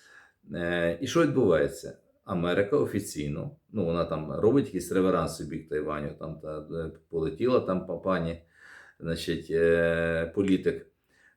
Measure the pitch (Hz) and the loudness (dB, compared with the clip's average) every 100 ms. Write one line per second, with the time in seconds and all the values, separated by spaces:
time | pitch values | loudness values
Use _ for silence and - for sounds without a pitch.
0 | - - - _ - 87 85 85 85 82 | -20 -20 -20 _ -10 -4 -2 2 0 0
1 | 90 165 156 131 104 78 71 - - - | 0 2 4 4 4 4 2 -2 -14 -16
2 | _ _ - 90 85 87 101 143 113 104 | _ _ -6 -2 0 2 2 2 0 -2
3 | - - 73 73 - - _ 107 85 85 | -4 -6 -6 -6 -8 -12 _ -4 0 0
4 | 82 80 73 67 107 139 - 90 - 92 | -2 -4 -4 2 4 4 2 -4 -2 2
5 | 92 87 - - 78 80 - 76 76 76 | 4 4 0 -4 -8 -8 -4 -4 -2 -4
6 | 71 - 80 78 78 76 76 82 80 - | -6 -8 -12 -10 -10 -10 -8 -8 -8 -10
7 | - 82 80 - 120 120 - 92 90 82 | -6 -2 -2 0 2 2 2 -2 -2 -4
8 | 95 90 82 82 _ _ - - - - | -2 0 -2 -6 _ _ -20 -20 -20 -10
9 | 82 80 - 82 - 82 85 85 85 82 | -6 -4 -4 -4 -2 2 4 6 4 2
10 | 82 82 82 104 98 92 85 - - _ | 0 0 -2 0 2 2 2 -2 -8 _
11 | _ _ _ | _ _ _